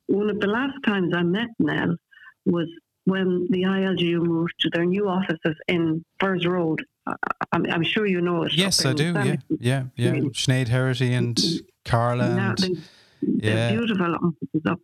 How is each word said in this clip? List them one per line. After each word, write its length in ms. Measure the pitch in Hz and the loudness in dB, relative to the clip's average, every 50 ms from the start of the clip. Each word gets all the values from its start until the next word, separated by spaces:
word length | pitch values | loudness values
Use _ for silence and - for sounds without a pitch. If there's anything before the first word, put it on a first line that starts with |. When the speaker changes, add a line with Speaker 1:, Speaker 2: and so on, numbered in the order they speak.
| _ | _
Speaker 1:
one 240 | - 190 196 208 214 | -2 0 0 2 0
of 100 | 202 202 | 0 0
the 60 | 208 | 0
last 300 | 196 214 240 269 277 269 - - | 0 0 0 -2 -4 -4 -4 -2
times 260 | 226 202 196 180 160 170 | -2 0 0 0 0 0
I 80 | 175 175 | 0 2
met 260 | 170 180 214 233 233 - - | 2 2 0 -2 -4 -2 -2
Nell 380 | 160 147 151 - - 170 170 - _ _ - - - - - _ - | 0 0 0 0 0 -2 -2 -4 _ _ -20 -20 -20 -20 -20 _ -2
was 220 | 190 175 170 160 165 - - _ _ _ _ - | -2 0 0 -2 -4 -8 -16 _ _ _ _ -2
when 420 | 185 190 190 190 185 180 180 - - | -2 0 0 0 0 0 0 0 0
the 140 | 185 180 180 | 0 0 2
I 200 | 190 190 190 190 | 0 2 2 0
L 100 | 190 185 | 0 0
G 120 | 170 175 | 0 0
U 140 | 170 170 170 170 | 0 2 2 2
moved 320 | 170 165 165 165 175 - - | 2 0 0 0 -2 -2 -2
to 100 | - 160 | -4 -2
their 140 | - 170 170 | 0 0 0
new 240 | 180 185 202 208 196 | 2 2 0 0 0
offices 480 | 180 190 190 - 160 - - 170 156 - - | 0 0 0 -2 -4 -2 -2 -4 -4 -4 -2
in 380 | - 180 170 165 160 160 165 170 _ _ - | -2 0 2 2 2 0 -2 -4 _ _ -2
Firs 260 | 185 196 185 175 170 | -2 0 0 0 0
Road. 380 | 170 185 180 170 165 156 - - - _ _ - | 0 0 2 0 0 0 -2 -4 -10 _ _ -8
I, 80 | - - - - - - - - - - | -8 -6 -6 -4 -6 -4 -4 -4 -2 -2
I'm, 120 | - - - | -2 0 0
I'm 120 | - 175 160 | 0 0 0
sure 220 | 147 - 220 214 | 0 0 0 0
you 140 | 202 185 175 | 0 0 0
know 220 | 170 175 175 165 156 | 0 0 0 0 -2
it, 80 | 151 - | -2 0
Speaker 2:
Yes, 260 | 156 190 196 - - | 0 0 2 2 2
Speaker 1:
up 60 | - | 2
Speaker 2:
I 40 | 135 | 2
Speaker 1:
in 60 | 131 | 2
Speaker 2:
do, 80 | 147 151 | 0 0
yeah, 80 | 175 175 156 131 | 0 0 0 0
Speaker 1:
Sandton. 160 | 135 147 131 - - 160 - | 0 0 -2 -2 -4 -6 -2
Speaker 2:
yeah, 220 | 117 120 131 135 131 127 - | 0 0 0 0 -2 -6 -4
yeah. 160 | - 120 - - | 0 0 2 2
Speaker 1:
Yeah. 60 | 135 151 139 110 | 2 -2 -2 -2
Speaker 2:
Sinead 360 | - - 135 127 131 131 113 | -2 0 2 2 2 2 2
Herity 420 | 123 127 131 131 123 120 131 123 123 | 2 2 2 0 0 2 2 2 2
and 220 | 123 120 120 113 | 2 0 0 0
Speaker 1:
Mm-hmm. 300 | - - 165 170 - - _ _ _ - | 0 0 0 0 -4 -6 _ _ _ -6
Speaker 2:
Carla 440 | - 123 117 117 120 120 123 - 175 | 0 0 2 2 2 2 2 0 0
Speaker 1:
Yeah, 200 | 180 185 196 190 | 2 0 0 0
Speaker 2:
and 80 | 185 185 | 0 0
Speaker 1:
they, 220 | 185 185 180 160 - - - - - _ _ - - - - - 107 107 | 0 0 0 -4 -8 -16 -20 -20 -20 _ _ -6 -4 -2 0 0 2 2
they're 80 | 110 | 2
Speaker 2:
yeah. 140 | 110 117 120 - | 2 2 2 0
Speaker 1:
beautiful 420 | 226 240 226 208 190 175 170 165 | 0 0 0 0 0 0 0 0
offices 480 | - - 175 151 - - - - 156 156 | 0 0 -2 -2 -2 -10 -6 -4 -2 0
up 140 | - 165 - | 0 -2 -2